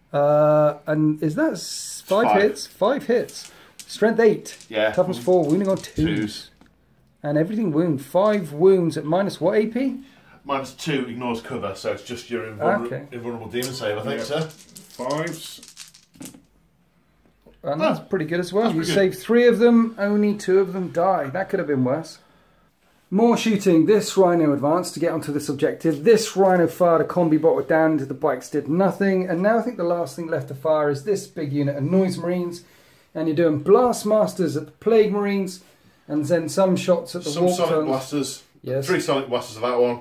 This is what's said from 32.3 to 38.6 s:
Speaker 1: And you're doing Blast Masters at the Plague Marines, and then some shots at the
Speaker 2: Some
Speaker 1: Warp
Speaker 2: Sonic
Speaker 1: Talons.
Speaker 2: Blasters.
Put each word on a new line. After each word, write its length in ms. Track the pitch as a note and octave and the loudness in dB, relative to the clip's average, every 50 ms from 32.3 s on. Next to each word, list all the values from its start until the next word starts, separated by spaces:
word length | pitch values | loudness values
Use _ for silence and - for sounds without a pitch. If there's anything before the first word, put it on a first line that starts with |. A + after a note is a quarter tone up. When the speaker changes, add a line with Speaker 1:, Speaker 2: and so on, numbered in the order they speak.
| F3+ F3+ F3 E3+ - - - _ _ _ _ _ _ _ _ _ - | -2 -2 -4 -6 -8 -12 -16 _ _ _ _ _ _ _ _ _ -8
Speaker 1:
And 140 | D#3+ D#3+ | -4 -4
you're 80 | D#3+ D3+ | -2 2
doing 240 | E3 E3+ D#3+ D3+ C3+ | 2 2 2 2 0
Blast 460 | C3+ F3+ G3+ A#3+ B3+ A#3+ A3 - - | 4 4 4 6 6 4 0 -2 -2
Masters 500 | G#3 G#3+ G#3+ F#3+ F#3 - - F3 C#3+ B2 | 0 2 2 2 0 -2 -2 -2 -2 -2
at 100 | D#3 D#3 | -6 -8
the 60 | - | -10
Plague 400 | - _ - G#3+ A3+ A3 G#3+ - | -14 _ 0 2 4 4 4 2
Marines, 500 | G3 G3+ G3+ G3+ G3+ G3 F#3+ F3+ - - - _ _ _ _ _ _ _ _ | 0 -2 -2 -2 -2 -2 -4 -6 -8 -14 -18 _ _ _ _ _ _ _ _
and 180 | - D3 D3+ C#3+ | -6 -4 -4 -2
then 220 | C#3+ F3 E3 D3+ - | 0 0 0 0 -2
some 260 | - F#3+ F#3+ F#3 F3+ | 0 2 2 2 2
shots 360 | - - F#3 F3 E3+ - - - | 0 2 0 0 0 -2 -6 -10
at 120 | F3+ - | -10 -8
the 40 | D#3 | -6
Speaker 2:
Some 140 | C#3+ E3+ F3 | -2 0 0
Speaker 1:
Warp 140 | F3+ F3+ | 0 2
Speaker 2:
Sonic 120 | F3+ E3+ D#3+ | 0 0 0
Speaker 1:
Talons. 160 | D#3+ D#3 D3+ C3+ | 0 0 0 0
Speaker 2:
Blasters. 540 | C3 B2+ - - D3 D3 C3 - - - - _ _ _ | -2 -2 -4 -4 -4 -4 -4 -6 -8 -12 -18 _ _ _